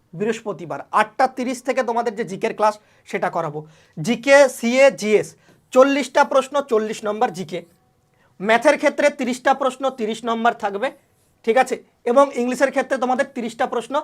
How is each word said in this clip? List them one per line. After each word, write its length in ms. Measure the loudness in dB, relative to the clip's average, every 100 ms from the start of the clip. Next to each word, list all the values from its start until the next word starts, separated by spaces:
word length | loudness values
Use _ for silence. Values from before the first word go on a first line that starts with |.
| _ -6
বৃহস্পতিবার 640 | -4 -4 -6 -10 -10 -12 -2
আটটা 340 | 0 0 0 -2 -2
তিরিশ 220 | -6 -6 -4
থেকে 160 | -4
তোমাদের 300 | -2 -2 -4 -4
যে 60 |
জিকের 300 | -8 -6 -6 0
ক্লাস, 160 | 0 0 _ _ -10
সেটা 180 | -4 -4 -4
করাবো। 220 | -6 -8 -14 _ _ -8
জিকে, 480 | -4 -2 4 6 6
সিএ, 420 | 2 0 4 4 4
জিএস, 280 | 2 0 0 -12 _ _ _
চল্লিশটা 500 | 4 4 4 0 0
প্রশ্ন, 300 | 2 2 0 -2 0
চল্লিশ 280 | 0 -2 -6
নম্বর 260 | -6 -2 -2 -4
জিকে। 220 | -10 -10 -12 _ _ _ _ _ _ -6
ম্যাথের 360 | 0 2 4 2
ক্ষেত্রে 300 | 2 2 0
তিরিশটা 440 | 0 -4 -2 0
প্রশ্ন, 360 | 0 0 -2 -6
তিরিশ 300 | -4 -6 -6
নম্বর 280 | -4 -2 0
থাকবে, 360 | -2 -4 -4 -6 -8 _ _ _ _
ঠিক 120 | 0 2
আছে? 220 | 0 -2 -12 _
এবং 200 | 0 2 2
ইংলিশের 360 | 2 -4 0 0
ক্ষেত্রে 260 | 0 -2 -2
তোমাদের 280 | -2 -2 -4
তিরিশটা 320 | -6 -8 -4 -4
প্রশ্ন, 280 | -4 -4 -6